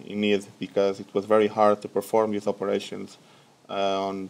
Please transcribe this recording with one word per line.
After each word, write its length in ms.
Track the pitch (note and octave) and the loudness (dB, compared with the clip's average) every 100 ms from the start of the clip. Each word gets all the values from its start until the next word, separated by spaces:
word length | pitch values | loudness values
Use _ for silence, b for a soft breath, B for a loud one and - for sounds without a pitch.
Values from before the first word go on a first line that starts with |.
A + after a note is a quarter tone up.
in 180 | - G#2 | -10 -2
need 260 | G#2 G2+ G2+ - | 2 0 -2 -10
because 420 | - G2+ G2 F#2+ | -4 0 0 -2
it 140 | G2+ | -4
was 120 | G#2 G2+ | -4 2
very 200 | A2 G#2 | 4 4
hard 380 | G#2+ G#2 G#2 | 4 4 4
to 40 | G#2+ | 0
perform 440 | G2 - A2+ G#2+ | -4 0 0 0
these 160 | G#2 G#2 | -2 -4
operations, 720 | G2 G2 G2+ - G2+ G2 - b b b b - | -4 -2 -2 -4 -12 -14 -18 b b b b -10
uh, 380 | G2 G2 G2 G2 | -4 -2 -2 -2
on 220 | G2 F#2+ | -6 -10